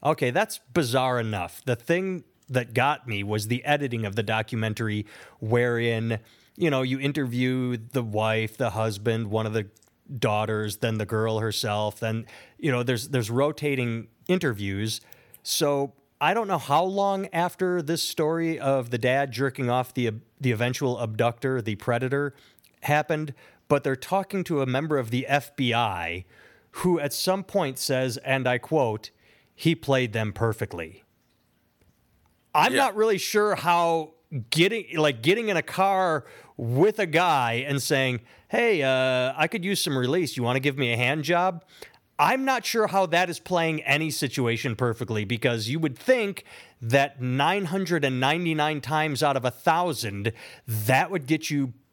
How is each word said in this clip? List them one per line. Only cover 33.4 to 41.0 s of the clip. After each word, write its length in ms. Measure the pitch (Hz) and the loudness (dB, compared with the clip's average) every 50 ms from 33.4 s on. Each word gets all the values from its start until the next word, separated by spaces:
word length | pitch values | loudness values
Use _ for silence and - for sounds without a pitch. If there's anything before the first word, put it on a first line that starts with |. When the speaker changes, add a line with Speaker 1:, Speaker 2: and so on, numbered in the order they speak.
| 208 214 196 | 2 2 0
Speaker 1:
how 580 | - 131 160 175 175 175 170 165 165 156 156 - _ _ _ - 139 107 - | 0 2 2 4 4 4 4 2 0 -2 -4 -12 _ _ _ -8 -8 -6 -2
getting, 440 | - 151 165 202 226 226 180 110 139 | 2 4 4 4 4 -2 -6 -6 -2
like, 280 | 165 151 147 139 113 113 | 2 2 2 2 2 2
getting 260 | 147 190 226 233 214 | 2 2 2 2 0
in 80 | 202 165 | 0 0
a 60 | 151 | -2
car 600 | - - - 190 196 196 190 185 180 160 147 - - - - - - _ | -4 -2 0 2 2 4 2 2 2 0 -2 -4 -8 -20 -20 -20 -20 _
with 440 | - 131 113 120 131 165 214 214 - | -8 -4 -2 4 4 4 4 4 2
a 80 | 208 170 | -2 2
guy 580 | 147 160 180 175 160 139 123 117 113 117 131 143 | 2 2 4 4 4 4 2 2 0 -2 -2 -2
and 140 | 139 143 | -2 -2
saying, 400 | 127 - 156 135 135 131 123 117 113 _ - - _ _ | 0 0 2 2 2 2 0 -2 -6 _ -20 -20 _ _
"Hey, 340 | - 226 240 233 214 170 139 | -2 2 2 4 2 2 2
uh, 500 | 135 131 131 131 131 131 127 127 131 131 | 2 2 2 2 2 2 2 0 0 0
I 120 | 135 156 165 | 0 0 0
could 180 | - - 170 | 0 -4 -2
use 160 | 190 202 - | -2 -2 -2
some 160 | - 175 143 135 | 0 0 0 0
release. 400 | 123 123 143 185 175 131 - - | 2 2 2 2 0 -2 -2 -2
You 60 | 120 | 0
wanna 160 | 117 123 135 | 0 0 2
give 180 | 131 143 135 139 | 2 0 0 0
me 160 | 139 120 117 | 0 0 0
a 40 | |
hand 260 | 117 | 2